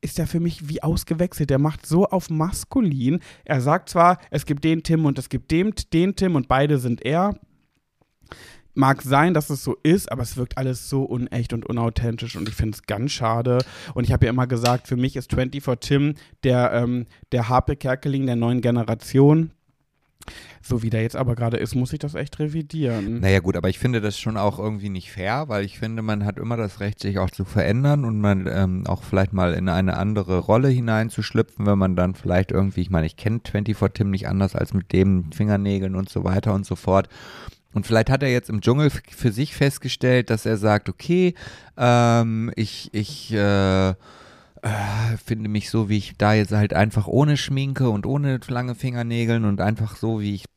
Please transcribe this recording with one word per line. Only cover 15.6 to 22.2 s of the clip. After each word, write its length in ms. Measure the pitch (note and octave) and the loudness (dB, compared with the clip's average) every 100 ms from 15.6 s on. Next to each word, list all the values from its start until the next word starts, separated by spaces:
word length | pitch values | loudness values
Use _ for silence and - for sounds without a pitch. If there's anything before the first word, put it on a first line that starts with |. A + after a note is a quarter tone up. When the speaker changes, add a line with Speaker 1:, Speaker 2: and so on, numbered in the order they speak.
| C#3 B2 | -4 -4
Speaker 1:
Tim 340 | - C#3+ C#3+ D3 - _ | 0 0 2 -2 -12 _
der, 300 | C3 B2 B2 | 0 2 2
ähm, 320 | A#2+ A#2+ B2 A#2 _ - | 2 0 -2 -6 _ -4
der 180 | B2 A2+ | -2 2
Harpe 260 | B2+ - C#3+ | 2 2 -4
Kerkeling 480 | C3+ C3 D3 C#3 | -2 -2 -2 -2
der 120 | C3+ A#2+ | 0 0
neuen 260 | A#2 B2 | 0 2
Generation. 880 | A#2+ A#2+ A#2 A2+ - C3 C#3+ D#3 D#3+ _ _ _ _ _ _ _ - - - - | 2 0 0 -4 0 6 8 6 2 _ _ _ _ _ _ _ -20 -20 -20 -20
So 200 | - B2 | -4 -2
wie 40 | A2+ | 0
der 120 | A2 | -2
jetzt 140 | A2+ - | -2 -2
aber 180 | B2 | -2
gerade 220 | A#2+ A#2 A#2 | 0 0 0
ist, 180 | - | -2
muss 180 | B2 B2+ | -2 -2
ich 60 | D3+ | -4
das 160 | D3 | -6
echt 240 | D3+ | -6